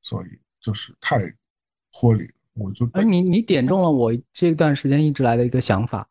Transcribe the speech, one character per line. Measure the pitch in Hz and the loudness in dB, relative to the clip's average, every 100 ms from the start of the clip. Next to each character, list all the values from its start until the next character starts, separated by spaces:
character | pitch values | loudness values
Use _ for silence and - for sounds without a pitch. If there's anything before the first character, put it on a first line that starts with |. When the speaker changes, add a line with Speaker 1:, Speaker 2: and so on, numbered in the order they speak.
Speaker 1:
所 | - 101 | -10 -10
以 | 90 - _ _ | -10 -20 _ _
就 | - | -8
是 | 104 - - | -8 -10 -14
太 | - 135 87 - _ _ _ _ _ | -4 -4 -4 -12 _ _ _ _ _
脱 | - 120 | 0 2
离 | 110 | 2
了， | - _ _ - | -4 _ _ -12
我 | 98 | -10
就 | 98 120 | -6 -4
Speaker 2:
哎， | 185 | 0
你， | 220 180 | 2 2
你 | 185 185 | 2 0
点 | 226 165 127 | 0 0 2
中 | 190 | 2
了 | 180 | 2
我 | 139 117 120 - | 2 0 -2 -8
这 | - 175 | -2 0
段 | 160 160 139 | 2 2 2
时 | 135 | 0
间 | 139 | 2
一 | 151 | 2
直 | 139 | 2
来 | 127 | 0
的 | 117 123 | 2 0
一 | |
个 | 127 | 0
想 | - 98 117 | 0 0 0
法 | 104 - | -6 -10